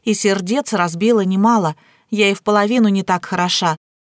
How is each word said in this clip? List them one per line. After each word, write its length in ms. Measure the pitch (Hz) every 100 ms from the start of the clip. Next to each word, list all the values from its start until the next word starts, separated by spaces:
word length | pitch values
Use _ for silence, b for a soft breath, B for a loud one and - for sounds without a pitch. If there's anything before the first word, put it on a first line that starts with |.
и 100 | -
сердец 600 | 208 208 196 180 262 285
разбила 480 | 202 175 165 214 226
немало. 560 | 185 190 220 233 165 - b b b
Я 200 | 208 202
и 40 |
в 100 | 196
половину 460 | - 208 208 247 220
не 140 | 196
так 200 | 190 180
хороша, 540 | - 180 180 - 175 156 _ _